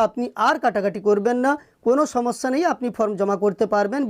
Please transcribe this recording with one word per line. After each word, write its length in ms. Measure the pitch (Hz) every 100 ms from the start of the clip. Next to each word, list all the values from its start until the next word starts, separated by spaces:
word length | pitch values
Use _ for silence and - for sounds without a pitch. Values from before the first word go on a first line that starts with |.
| 214
আপনি 180 | 247 240 - 233
আর 80 | 320
কাটাকাটি 360 | 254 208 196 190 202
করবেন 300 | 208 214 247
না, 80 | 269 294 - _ -
কোনো 160 | 262 294
সমস্যা 340 | 247 240 - 262
নেই, 100 | 269 349
আপনি 160 | - 247 202
ফর্ম 160 | 214 202
জমা 160 | 202 196
করতে 200 | 208 180 220
পারবেন। 260 | 208 202 269 254